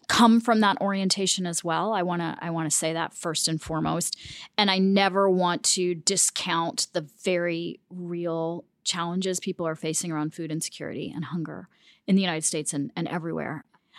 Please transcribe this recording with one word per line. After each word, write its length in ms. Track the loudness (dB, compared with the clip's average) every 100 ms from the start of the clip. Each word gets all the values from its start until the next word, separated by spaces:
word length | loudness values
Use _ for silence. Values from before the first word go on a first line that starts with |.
| 0
come 340 | 6 8 8
from 200 | 6 4
that 200 | 4 2
orientation 640 | 0 0 0 0 0 0 -2
as 180 | -4
well. 300 | -2 0 0
I 80 | 0
wanna, 340 | 0 0 -2 -4
I 80 | -4
wanna 220 | -2 0
say 220 | 0 0
that 200 | -2 -4
first 340 | -4 -4 -2 -2
and 140 | -2
foremost. 560 | -2 -2 0 0 -2 -6 -12 -16 -6 0
And 140 | 2
I 80 | 4
never 500 | 4 4 4 4 4
want 320 | 4 2 2 0 0
to 180 | 0
discount 920 | 0 0 2 0 0 -2 0 0 -2 -4
the 80 | -4 -6 -4
very 560 | 0 0 0 -2 -4 -8 _
real 760 | -12 -8 -4 -4 -2 -2 -4 -10 _
challenges 560 | -6 -4 -2 -2 -2 -2
people 280 | -4 -4 -4
are 80 | -4
facing 360 | -4 -4 -4
around 220 | -2 -4
food 160 | -4 -6
insecurity 600 | -4 -6 -8 -8 -8 -8
and 120 | -8 -6
hunger 420 | -6 -6 -10 -16 _ _ _ 2
in 80 | 4
the 60 |
United 200 | 4 0
States 300 | -2 -2 -4
and, 180 | -4 -4 -6
and 120 | -4
everywhere. 560 | -4 -4 -4 -6 -8 -12 _ _